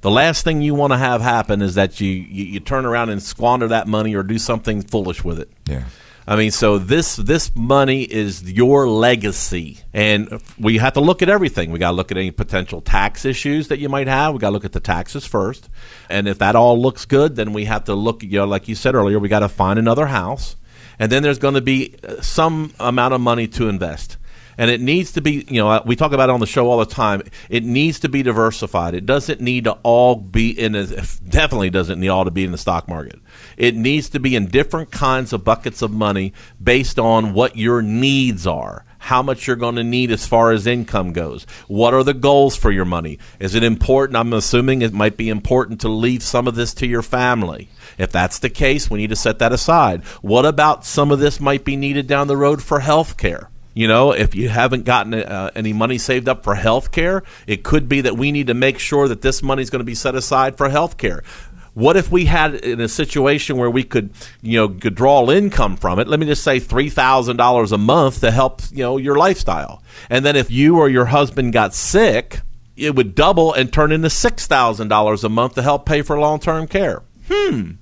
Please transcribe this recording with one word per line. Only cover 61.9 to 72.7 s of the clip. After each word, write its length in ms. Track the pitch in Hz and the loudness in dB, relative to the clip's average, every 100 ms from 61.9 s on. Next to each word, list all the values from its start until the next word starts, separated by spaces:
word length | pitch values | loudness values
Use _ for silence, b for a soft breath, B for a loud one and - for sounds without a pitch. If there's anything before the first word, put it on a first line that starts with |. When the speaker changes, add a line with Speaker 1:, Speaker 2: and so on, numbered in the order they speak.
| 185 | 4
Speaker 1:
if 140 | 170 | 4
we 140 | 180 | 2
had 320 | 160 170 156 143 | 4 4 2 -2
in 240 | - 117 | -6 -2
a 80 | 113 | -4
situation 680 | - 147 147 135 147 - 131 | -2 -2 0 2 2 0 0
where 140 | 120 | 2
we 140 | 123 | 0
could, 260 | 123 127 101 B B B | 0 -2 -2 B B B
you 160 | 113 113 | -2 2
know, 100 | 107 | 2
could 280 | 92 110 92 | 0 -4 2
draw 340 | 131 143 123 | 4 4 6
income 460 | 170 202 170 107 95 | 4 2 2 2 0
from 240 | 95 90 | 0 0
it? 80 | 117 | 0
Let 100 | 151 | 0
me 80 | 156 | 0
just 160 | 147 | 0
say 160 | - 131 | 0 0
three 320 | 123 120 143 | 0 0 0
thousand 460 | 135 131 135 120 120 | 2 4 4 2 2
dollars 340 | 120 123 107 | 4 4 2
a 80 | 104 | 2
month 420 | 104 160 139 127 | 4 4 4 2
to 100 | 120 | 2
help, 300 | 113 131 - - | 4 2 -2 -10
you 100 | 135 | -6
know, 140 | 123 135 | -4 -2
your 180 | 135 | 0
lifestyle. 640 | 143 180 190 - 82 69 - B B B | 2 4 2 0 -2 -6 -14 B B B
And 140 | 123 | 0
then 100 | 139 | 2
if 160 | 147 117 | 2 2
you 260 | 120 147 170 | 4 6 6
or 120 | 143 | 6
your 160 | 127 | 4
husband 480 | 120 143 139 - 123 | 4 2 2 0 0
got 220 | 117 107 | 2 2
sick, 640 | - - 196 220 117 - - - - - | 0 0 4 4 2 -2 -10 -10 -12 -18